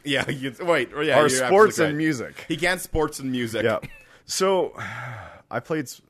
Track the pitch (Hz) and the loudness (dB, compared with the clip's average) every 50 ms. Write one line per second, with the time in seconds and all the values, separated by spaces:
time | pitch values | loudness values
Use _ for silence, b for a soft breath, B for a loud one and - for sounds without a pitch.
0 | - 147 139 123 - 135 143 131 135 135 117 - 185 170 165 139 120 - - 147 | -6 -2 -2 -2 0 -2 -4 -6 -6 -8 -8 -6 0 0 2 0 0 -2 -4 -4
1 | 156 151 127 143 151 139 127 131 127 123 190 208 214 196 - - 160 147 147 151 | 0 4 6 6 6 6 2 2 2 4 6 8 6 6 6 2 0 0 0 -2
2 | 160 156 143 113 92 71 69 - - - 160 151 170 175 185 175 - - - 160 | -2 -2 -2 -2 -6 -10 -12 -16 -8 -6 -4 -2 0 0 0 -2 -6 -4 -2 -2
3 | 151 147 - - 135 131 127 123 120 113 113 107 110 113 107 - - B B B | -2 -2 -4 -8 -6 -4 -2 -2 -2 -2 -2 0 2 2 0 0 -4 B B B
4 | B B B B B - - - 190 196 190 180 147 - - B B B 113 120 | B B B B B -8 -2 0 2 2 2 2 0 -2 -4 B B B -10 -10
5 | 123 127 117 104 B B B B B - 110 123 - - 160 156 131 - - - | -12 -12 -12 -14 B B B B B -8 -8 -8 -4 -4 -4 -4 -4 -8 -12 -18
6 | _ | _